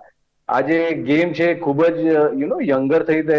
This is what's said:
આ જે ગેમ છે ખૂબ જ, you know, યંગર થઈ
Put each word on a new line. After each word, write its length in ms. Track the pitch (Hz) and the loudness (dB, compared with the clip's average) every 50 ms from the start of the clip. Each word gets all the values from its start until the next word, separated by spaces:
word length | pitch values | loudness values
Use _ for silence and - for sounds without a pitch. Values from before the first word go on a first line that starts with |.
| - - _ _ _ _ _ _ _ - | -20 -20 _ _ _ _ _ _ _ -4
આ 120 | 120 127 | -2 -2
જે 300 | 139 143 165 165 165 165 160 | 0 0 0 0 0 -2 -4
ગેમ 400 | - 120 123 147 156 170 175 151 | -4 -2 0 0 2 0 0 0
છે 220 | 151 170 175 165 | 0 0 0 0
ખૂબ 320 | 170 - 143 139 139 165 | -2 -2 -4 0 2 2
જ, 180 | 170 165 - 160 160 160 151 151 147 - | 0 0 0 0 2 2 2 2 2 0
you 100 | 135 139 | -2 -4
know, 240 | - - 359 269 165 | -4 -4 -4 -2 0
યંગર 340 | 135 131 135 135 156 165 160 | 0 0 0 2 0 0 2
થઈ 200 | 156 156 156 156 156 156 | 0 -2 -2 0 0 2